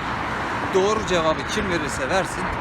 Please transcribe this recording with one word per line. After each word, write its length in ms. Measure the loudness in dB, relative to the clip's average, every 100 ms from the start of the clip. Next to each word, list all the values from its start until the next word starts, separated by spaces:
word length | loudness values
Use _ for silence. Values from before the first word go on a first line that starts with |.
| -2 -4 -4 -4 -4 -2 0
doğru 320 | 4 4 2 2
cevabı 320 | 2 2 0 -2
kim 160 | -2 0
verirse 380 | 0 -2 -2 0
versin 360 | 0 0 -2 -4 -4